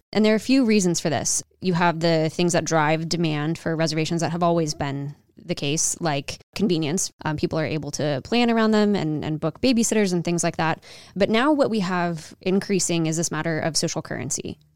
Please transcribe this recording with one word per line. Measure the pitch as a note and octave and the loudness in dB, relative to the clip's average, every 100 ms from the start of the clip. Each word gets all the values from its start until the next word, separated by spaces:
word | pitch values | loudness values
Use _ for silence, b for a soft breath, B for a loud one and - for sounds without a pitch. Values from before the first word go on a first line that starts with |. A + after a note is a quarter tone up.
| _ | _
And | G3+ | 2
there | G#3+ | 4
are | G#3+ | 2
a | |
few | - C4+ | 4 4
reasons | A#3+ G#3+ F3+ E3+ | 6 4 4 0
for | E3+ | 0
this. | B2+ - - - _ | -2 -2 -4 -6 _
You | F3+ | -2
have | F3 F3 E3 | 2 2 2
the | E3+ D#3+ D#3 | 2 2 0
things | - F3 | 0 2
that | E3 | 2
drive | D#3+ D#3+ D3+ D#3+ E3 | 2 0 2 0 -2
demand | E3+ E3+ D3+ D3 E3 | -2 0 0 -2 -4
for | E3 | -4
reservations | D#3+ D#3+ D#3 D#3 E3+ | -2 -2 0 -2 -2
that | E3 | -2
have | E3+ | 0
always | F3 E3+ D#3 | 2 2 0
been | - C#3+ C#3 C#3+ C#3+ _ - | -4 -6 -6 -8 -12 _ -20
the | - | -8
case, | F3 C#3+ D#3 - - | -4 -2 -2 -2 -2
like | E3 C#3+ - - - | -2 -2 -6 -12 -14
convenience. | - G3 E3 D3+ F#3 - - | -4 0 2 0 -2 -4 -6
Um, | D#3 D3+ | -6 -2
people | F#3 D#3+ | -2 -2
are | |
able | D#3 D#3 C#3+ | -2 -4 -6
to | - D3 C#3 | -4 -2 -2
plan | - A#3+ A#3+ | -2 0 2
around | A3+ A3 | 2 4
them | G#3+ G#3 | 4 4
and, | G3+ D#3 D3+ | 2 0 -2
and | - D#3 | -2 -2
book | D#3+ - | -4 0
babysitters | B3+ A#3 A3+ A3 G3+ | 2 2 2 2 2
and | F3 | 0
things | E3 E3+ | 0 0
like | E3+ - | -2 0
that. | D#3+ D#3+ B B B F3+ | -2 -2 B B B -2
But | G3 | 2
now | A3 C#4 | 4 4
what | D4 C4+ | 2 2
we | A3 | 0
have | F3+ F3+ F3 E3 - - | 0 0 -2 -4 -10 -8
increasing | F#3+ G3 - G3 - E3+ D#3+ | 0 0 2 -2 0 0 0
is | D#3+ | 0
this | E3 | -2
matter | D#3 E3 D#3 | -4 -4 -2
of | E3 D#3 | -2 -2
social | E3 D#3+ | -2 -4
currency, | - - C#3+ - - - _ | -6 -8 -6 -6 -8 -12 _